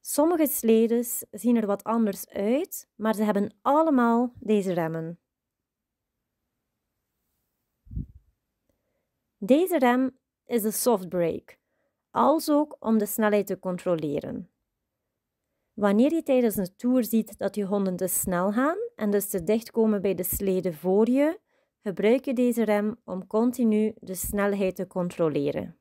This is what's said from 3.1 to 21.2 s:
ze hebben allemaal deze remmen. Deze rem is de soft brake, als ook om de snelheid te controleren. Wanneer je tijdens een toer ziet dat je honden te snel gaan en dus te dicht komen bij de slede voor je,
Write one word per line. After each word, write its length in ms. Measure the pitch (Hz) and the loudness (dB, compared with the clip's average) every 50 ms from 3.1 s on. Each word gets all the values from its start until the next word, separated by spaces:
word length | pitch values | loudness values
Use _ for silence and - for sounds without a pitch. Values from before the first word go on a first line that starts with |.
| 220 | 0
ze 80 | 196 220 | 0 0
hebben 320 | 208 208 202 202 - _ _ _ | 0 2 0 0 -2 _ _ _
allemaal 680 | 247 277 302 320 320 285 254 240 233 233 233 247 247 247 - | 2 4 4 4 4 4 4 4 4 2 2 0 -2 -4 -10
deze 320 | - - 214 208 185 190 180 | -2 0 0 2 2 0 0
remmen. 480 | 170 165 160 165 165 160 165 170 _ _ _ _ _ _ _ _ _ _ _ _ _ _ _ _ _ _ _ _ _ _ _ _ _ _ _ _ _ _ _ _ _ _ _ _ _ _ _ _ _ _ _ _ _ _ _ _ _ _ _ _ _ _ - - - - - - - _ _ _ _ _ _ _ _ _ _ _ _ _ _ _ _ _ _ _ _ _ _ _ _ | 0 -2 -2 -4 -6 -8 -8 -12 _ _ _ _ _ _ _ _ _ _ _ _ _ _ _ _ _ _ _ _ _ _ _ _ _ _ _ _ _ _ _ _ _ _ _ _ _ _ _ _ _ _ _ _ _ _ _ _ _ _ _ _ _ _ -10 -8 -8 -8 -10 -14 -20 _ _ _ _ _ _ _ _ _ _ _ _ _ _ _ _ _ _ _ _ _ _ _ _
Deze 400 | 202 190 247 294 359 370 359 311 | 0 2 4 4 4 2 0 2
rem 400 | 262 247 240 254 262 262 - _ _ _ _ _ _ | 2 2 2 2 0 -2 -4 _ _ _ _ _ _
is 180 | _ 240 233 196 | _ -4 -2 -2
de 80 | 220 | -2
soft 380 | 208 - - 247 240 196 185 170 | -4 -2 0 0 0 0 -2 -4
brake, 480 | 175 180 170 165 160 - _ - - _ _ _ _ _ _ _ _ _ _ _ | -2 0 0 0 -2 -4 _ -16 -20 _ _ _ _ _ _ _ _ _ _ _
als 400 | _ - 233 254 294 320 - - | _ 2 2 4 2 2 2 2
ook 260 | 302 285 302 294 - _ | 2 2 2 0 -6 _
om 200 | - 220 226 220 | -2 0 2 2
de 80 | 208 | 0
snelheid 400 | 202 - - 214 214 208 208 196 | -2 -2 0 0 2 2 2 0
te 120 | - 196 175 | -2 -6 -8
controleren. 920 | _ 185 180 175 - 185 175 160 156 151 139 147 - - - - 175 _ _ _ _ _ _ _ _ _ _ _ _ _ _ _ _ _ _ _ _ _ _ _ _ _ _ | _ -8 -8 -4 -2 -2 -2 -2 -2 -4 -4 -6 -6 -6 -10 -10 -12 _ _ _ _ _ _ _ _ _ _ _ _ _ _ _ _ _ _ _ _ _ _ _ _ _ _
Wanneer 420 | - 202 202 196 208 240 294 330 | -2 0 2 4 4 4 4 2
je 80 | 330 311 | 0 0
tijdens 340 | - 269 254 240 226 190 | 2 2 2 2 2 0
een 200 | 220 190 175 _ | -2 -4 -6 _
toer 280 | _ - 247 254 254 233 | _ -2 0 2 2 2
ziet 340 | 202 - 226 220 - - - | 2 0 0 0 -2 -8 -6
dat 160 | 196 196 196 | -6 -6 -4
je 100 | 214 202 | -4 -4
honden 320 | 185 208 202 196 190 180 | -2 -2 0 0 -2 -2
te 100 | 175 185 | -2 -4
snel 460 | 180 - - - 196 180 175 180 202 208 | -2 -2 -4 -4 -2 -2 0 0 0 0
gaan 260 | 233 262 294 339 403 466 466 _ | 0 0 0 -2 -4 -6 -10 _
en 160 | - 220 208 | -6 -4 0
dus 180 | 202 208 202 - | 0 0 -2 -2
te 140 | - 190 165 | -6 -6 -2
dicht 280 | 160 214 226 226 - | 0 -2 -2 -2 -4
komen 320 | _ 226 220 220 214 202 175 | _ 0 0 2 0 0 0
bij 120 | 202 190 | -2 -2
de 100 | 175 180 | -2 -4
slede 480 | - - - 202 196 185 185 175 185 165 | -6 -4 -4 -2 0 0 0 -2 -4 -6
voor 360 | 151 - 180 185 202 226 233 | -4 -2 0 4 4 4 4
je, 320 | 247 269 | 4 2